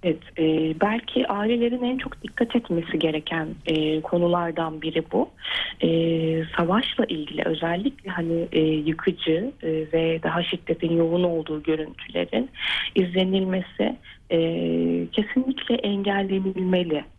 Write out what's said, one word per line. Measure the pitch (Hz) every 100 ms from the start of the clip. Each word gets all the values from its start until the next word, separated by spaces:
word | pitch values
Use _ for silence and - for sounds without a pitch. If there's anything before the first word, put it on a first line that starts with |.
Evet, | 175 160 - -
e, | 160 156 160 160
belki | 196 226 - 247 -
ailelerin | 202 208 240 233 247
en | 247 254
çok | - -
dikkat | - - 233 240
etmesi | - 170 165 165
gereken, | 160 156 151 165 156 160 -
e, | 156 156 156
konulardan | 160 175 175 175 170 160 165 156
biri | 160 165 160
bu. | - 339 - - - - -
E, | 170 165 165 165 160 160 160 -
savaşla | 170 202 269 -
ilgili | 226 160 151 151
özellikle | - 156 165 175 240 - 190
hani, | 180 165 165 170
e, | -
yıkıcı, | 156 156 151 156 - 160 - 160 240 -
e, | 165 160 156
ve | 165 165 165
daha | 165 165
şiddetin | 175 185 - 165 165 165
yoğun | 165 175
olduğu | 180 165 156 151
görüntülerin | 151 156 156 - - 175 175 220 262 - - - -
izlenilmesi, | - 180 180 185 190 185 185 180 - 208 247 - - -
e, | 165 165 170 165 165 170 175 170
kesinlikle | - 214 - 262 262 -
engellenilmeli. | 233 208 196 202 196 196 190 190 190 185 185 175 151 147